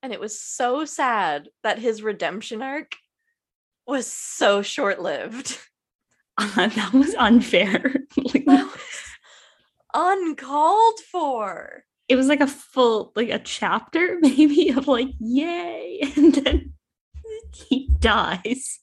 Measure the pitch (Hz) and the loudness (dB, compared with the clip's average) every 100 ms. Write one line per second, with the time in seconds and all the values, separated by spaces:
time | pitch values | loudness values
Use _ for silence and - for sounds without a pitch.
0 | 269 214 214 - - - 247 262 302 - | -10 -10 -10 -12 -14 -4 -2 -2 -4 -2
1 | 269 226 180 147 151 _ 220 214 233 214 | -2 0 -2 -4 -8 _ -4 -2 -2 -4
2 | 214 202 165 185 - 220 269 277 311 - | -6 -4 -6 -6 -10 -10 -8 -10 -10 -18
3 | _ _ _ _ _ _ _ _ - 277 | _ _ _ _ _ _ _ _ -6 -6
4 | 226 - - - 220 202 202 - 208 190 | -6 -10 -12 -2 0 2 -2 -4 -4 -2
5 | 175 143 95 226 277 - - _ _ _ | -4 -6 -8 -10 -12 -12 -16 _ _ _
6 | _ _ _ - 208 214 262 220 196 247 | _ _ _ -6 -4 0 -2 -2 0 2
7 | 294 440 233 233 - 185 196 202 269 269 | 2 2 6 6 6 2 2 0 0 -4
8 | - - - 285 - 277 - - - - | -4 -6 -2 -2 4 4 4 -10 -16 -16
9 | - - _ - _ _ _ _ _ 262 | -16 -20 _ -20 _ _ _ _ _ -2
10 | 349 392 349 302 262 285 311 403 453 453 | 0 0 -2 -6 -4 2 4 6 4 4
11 | - 370 302 247 208 175 - - _ _ | -6 -4 -2 -2 -4 -8 -14 -18 _ _
12 | _ 254 262 285 277 - - - 247 220 | _ 2 4 4 2 -2 -10 2 2 2
13 | 196 - 226 - - - 202 190 - 330 | -2 -4 -2 -2 -6 -6 -2 -2 -2 -2
14 | 359 349 311 269 302 294 349 269 269 247 | -2 2 2 6 4 6 2 2 0 0
15 | 269 - 226 254 320 349 349 339 - - | 0 -6 -2 -2 -2 -6 -8 -10 -12 -8
16 | 277 - 302 277 269 - - - _ _ | -6 4 6 6 2 0 -2 -20 _ _
17 | _ - 453 440 - - - - - - | _ -20 -14 -14 -16 -20 -2 -2 2 2
18 | 226 220 165 180 214 262 - - | 2 2 0 -4 -6 -8 -8 -16